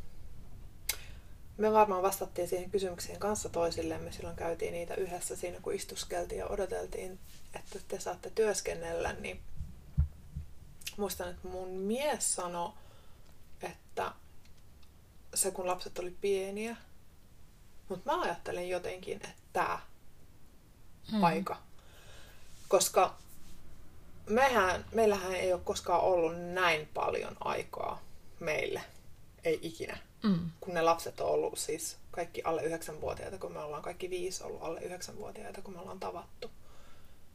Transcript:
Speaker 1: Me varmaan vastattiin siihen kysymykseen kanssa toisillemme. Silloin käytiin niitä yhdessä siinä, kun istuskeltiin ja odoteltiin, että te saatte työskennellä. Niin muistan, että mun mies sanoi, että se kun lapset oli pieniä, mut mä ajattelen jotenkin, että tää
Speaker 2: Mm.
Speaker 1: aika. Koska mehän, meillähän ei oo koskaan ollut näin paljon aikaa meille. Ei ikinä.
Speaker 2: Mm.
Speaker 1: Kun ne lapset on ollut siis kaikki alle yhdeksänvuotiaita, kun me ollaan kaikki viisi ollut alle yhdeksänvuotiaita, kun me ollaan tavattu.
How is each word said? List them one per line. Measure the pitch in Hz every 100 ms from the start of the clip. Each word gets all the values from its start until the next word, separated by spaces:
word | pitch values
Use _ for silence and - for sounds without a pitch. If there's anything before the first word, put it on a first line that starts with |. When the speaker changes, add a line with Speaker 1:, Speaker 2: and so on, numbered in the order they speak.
| - - - - - - - - - - - - - - - -
Speaker 1:
Me | 214
varmaan | 220 208 185
vastattiin | 190 185 185 - 175
siihen | 185 180
kysymykseen | 196 190 175 - 170
kanssa | 202 214 -
toisillemme. | 165 170 160 165 160 165
Silloin | - 175 165
käytiin | 175 165 175
niitä | 170 170
yhdessä | - 185 175 - 185
siinä, | 180 180
kun | 190
istuskeltiin | 196 - 202 - 180 175 -
ja | -
odoteltiin, | 202 190 - 185 - 185 185 - - -
että | - - 196 -
te | 190
saatte | - 180 -
työskennellä. | - 220 196 - 170 165 165 -
Niin | - - - - - - - - - - - - - - - - - - -
muistan, | 202 - 180
että | 175 185
mun | 185 185
mies | 185 190 240 294 - -
sanoi, | - 180 175 175 - - - - - - - - -
että | - - - - - - - - - - - - - - - - -
se | - 196
kun | 190 180
lapset | 180 - -
oli | 180 175
pieniä, | 202 196 190 202 226 226 - - - - - - - - - - -
mut | 185
mä | 262 330
ajattelen | 240 170 - 180 180
jotenkin, | 180 180 180 190 202
että | - - -
tää | 180 165 - - - - - - - - - - - - - -
Speaker 2:
Mm. | 220
Speaker 1:
aika. | 175 190 190 - - - - - - - - - - - -
Koska | 190 - - 180 - - - - - - - - - - - -
mehän, | 214 269 233 185 175 -
meillähän | 214 220 196 185
ei | 185 185
oo | 175
koskaan | - 196 - 175
ollut | 185 180 160 170
näin | 175 180 180 156 151
paljon | - - - - -
aikaa | - 60 - - - - - - - -
meille. | 165 151 - - - - - - - -
Ei | 170 156
ikinä. | 170 - - - - -
Speaker 2:
Mm. | 220 175 170 -
Speaker 1:
Kun | -
ne | 175
lapset | 165 165 - -
on | 147
ollut | 151 160 -
siis | - 156 - - -
kaikki | - 170 -
alle | - 160
yhdeksänvuotiaita, | 156 165 - 156 151 - - 196
kun | 175
me | 170
ollaan | 151 147
kaikki | - 180 185
viisi | 180 180 185
ollut | - -
alle | - 165
yhdeksänvuotiaita, | 175 180 - 196 208 214 202 202
kun | 202
me | 180
ollaan | 190 196
tavattu. | 175 170 - - 226 - - - - - - - -